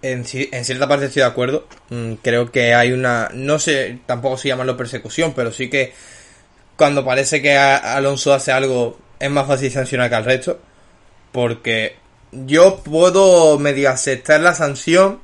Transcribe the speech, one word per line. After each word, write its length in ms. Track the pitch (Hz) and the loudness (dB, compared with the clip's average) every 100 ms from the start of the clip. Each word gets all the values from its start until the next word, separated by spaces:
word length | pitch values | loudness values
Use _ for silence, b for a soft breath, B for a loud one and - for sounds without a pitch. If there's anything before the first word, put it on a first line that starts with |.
en 240 | 135 127 | -6 -8
ci-, 240 | 120 131 139 | -8 -8 -8
en 120 | 127 | -8
cierta 240 | 120 127 139 | -8 -4 -2
parte 180 | 143 139 | -2 -2
estoy 140 | 139 | 0
de 80 | 123 | 0
acuerdo. 380 | 120 123 151 - - _ | 0 -4 -4 -8 -20 _
Mm, 240 | 120 113 107 | -10 -10 -6
creo 280 | - 117 120 | -2 -2 -2
que 240 | 127 120 | 0 2
hay 180 | 117 120 | 4 2
una, 360 | 127 127 120 113 | 0 -2 -2 -4
no 240 | 120 135 151 | -8 -4 -2
sé, 400 | 156 143 110 123 - | 0 -2 -4 -10 -8
tampoco 320 | 120 131 127 | -6 -4 -4
se 100 | 139 | -4
llamarlo 280 | 127 127 123 | -4 -4 -6
persecución, 580 | 117 123 110 - 160 135 | -8 -10 -10 -4 -4 -2
pero 160 | 117 | -6
sí 160 | 110 127 | -6 -4
que 240 | 139 127 B B B B B B _ _ - | -2 -4 B B B B B B _ _ 0
cuando 280 | 147 143 | 2 2
parece 380 | 127 127 135 151 | -2 -2 0 -2
que 140 | 143 139 | 2 4
a-, 380 | 139 139 - 131 | 4 2 0 -2
Alonso 360 | 139 135 147 | -2 -2 0
hace 200 | 135 - | 0 2
algo, 440 | 131 135 127 117 - _ - | -2 0 -2 -4 -6 _ -10
es 100 | 139 | -4
más 160 | 143 135 | -2 -2
fácil 240 | 135 139 | -2 -2
sancionar 380 | 139 131 127 120 | -4 -4 -2 0
que 80 | 113 | -2
al 80 | |
resto. 360 | 110 - - - _ b b b _ _ _ | 0 -2 -2 -8 _ b b b _ _ _
Porque 680 | 127 120 117 - 110 110 - _ _ _ | -4 -2 -2 -4 -2 -2 -8 _ _ _
yo 500 | 127 131 151 185 190 | -16 -2 6 6 4
puedo 760 | - 156 180 180 190 180 160 147 | -4 2 4 6 6 8 6 4
medio 320 | 143 143 139 | 2 0 0
aceptar 500 | 127 - 131 - 151 | 0 -4 -4 2 4
la 140 | 170 | 4
sanción 640 | 170 151 139 - 170 196 214 | 2 -4 -4 0 4 2 0